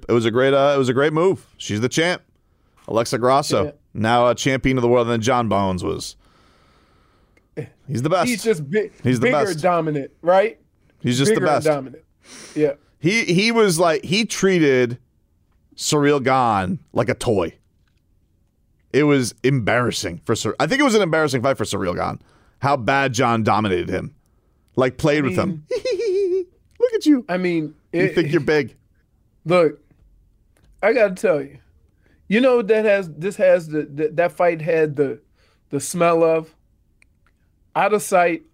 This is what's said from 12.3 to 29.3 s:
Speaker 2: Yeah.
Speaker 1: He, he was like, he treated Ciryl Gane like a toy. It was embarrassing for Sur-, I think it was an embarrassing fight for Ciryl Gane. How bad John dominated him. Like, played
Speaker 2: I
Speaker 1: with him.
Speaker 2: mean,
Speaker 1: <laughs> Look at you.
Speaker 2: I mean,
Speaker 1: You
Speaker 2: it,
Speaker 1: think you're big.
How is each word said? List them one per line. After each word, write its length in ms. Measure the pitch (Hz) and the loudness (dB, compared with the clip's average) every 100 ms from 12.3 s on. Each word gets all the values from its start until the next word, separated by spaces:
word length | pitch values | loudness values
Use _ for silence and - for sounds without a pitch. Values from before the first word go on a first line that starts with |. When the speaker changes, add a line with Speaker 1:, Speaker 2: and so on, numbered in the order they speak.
| - - 156 | -20 -10 -2
Speaker 2:
Yeah. 180 | 147 - _ _ | -2 -2 _ _
Speaker 1:
He, 260 | 156 226 | -2 0
he 280 | 226 175 220 | 0 0 2
was 260 | 226 208 160 | 2 2 2
like, 260 | 175 156 | 0 0
he 200 | - 196 | -2 -2
treated 760 | 226 - 190 180 147 127 123 120 _ _ _ _ _ _ _ - | -2 -2 0 2 4 2 0 -4 _ _ _ _ _ _ _ -10
Ciryl 460 | - 151 143 147 | -2 0 2 2
Gane 580 | 123 131 120 101 92 185 _ | 2 2 2 0 -2 -6 _
like 160 | 113 113 | -4 -2
a 60 | |
toy. 400 | 107 - 101 82 - _ _ _ _ _ _ _ _ _ _ _ _ _ | -2 -2 -2 -2 -8 _ _ _ _ _ _ _ _ _ _ _ _ _
It 120 | 127 | 0
was 300 | 147 139 120 - | 2 2 0 -2
embarrassing 760 | 127 139 101 113 117 - 101 165 | -2 0 0 0 0 -4 -6 -6
for 100 | - 110 | -4 -4
Sur-, 200 | 110 - | -4 -2
I 60 | 156 | -2
think 140 | 269 | 0
it 40 | |
was 100 | 285 | 2
an 80 | 214 | 2
embarrassing 400 | 180 160 156 127 | 2 0 0 0
fight 140 | 127 135 | -2 -2
for 80 | |
Ciryl 300 | 107 98 92 90 | -4 -4 -4 -4
Gane. 240 | 87 - _ _ _ - | -6 -8 _ _ _ -6
How 180 | 135 143 | -2 -2
bad 360 | 110 135 135 | 0 0 0
John 280 | 113 123 117 | 0 0 0
dominated 440 | 110 104 107 87 87 | 0 0 0 -2 -4
him. 260 | 90 78 - _ _ _ _ _ | -6 -8 -16 _ _ _ _ _
Like, 220 | - 131 127 | -2 -2 0
played 260 | 156 151 | -2 0
Speaker 2:
I 40 | 131 | 0
Speaker 1:
with 80 | 180 | -2
him. 280 | 98 160 - | -4 -6 -8
Speaker 2:
mean, 760 | 466 508 381 453 370 381 381 359 _ | -6 -4 -4 -2 -2 -2 -4 -6 _
Speaker 1:
<laughs> 180 | _ - | _ -4
Look 120 | 494 | -2
at 120 | 453 311 | 0 2
you. 180 | 277 - | 2 0
Speaker 2:
I 80 | 180 | -2
mean, 380 | 180 170 151 - _ | -2 -2 -4 -10 _
Speaker 1:
You 100 | 165 | 0
Speaker 2:
it, 100 | 156 | 0
Speaker 1:
think 160 | - 151 | 0 0
you're 80 | 160 | 0
big. 360 | 139 151 123 - _ _ _ _ _ | 2 0 -2 -8 _ _ _ _ _